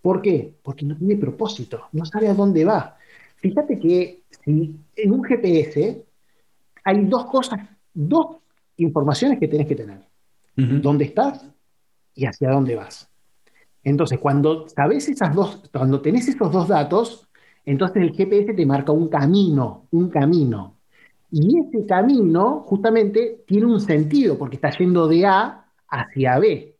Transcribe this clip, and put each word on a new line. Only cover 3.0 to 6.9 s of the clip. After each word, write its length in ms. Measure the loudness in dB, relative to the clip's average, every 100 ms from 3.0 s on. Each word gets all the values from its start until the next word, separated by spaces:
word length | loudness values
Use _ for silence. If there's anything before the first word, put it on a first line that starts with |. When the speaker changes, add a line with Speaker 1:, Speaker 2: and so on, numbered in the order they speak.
| _ -20 -20 _
Speaker 1:
Fíjate 440 | -2 -2 -4 -2
que 420 | 0 0 -2 -10 _ _
si 320 | -2 -2 -2 -10 _ -4
en 160 | 0
un 100 | 0
G 180 | 0 -2
P 200 | 2 2
S 440 | 0 -2 -4 -6 -18 _ _ _ _ _ _ _
hay 220 | -2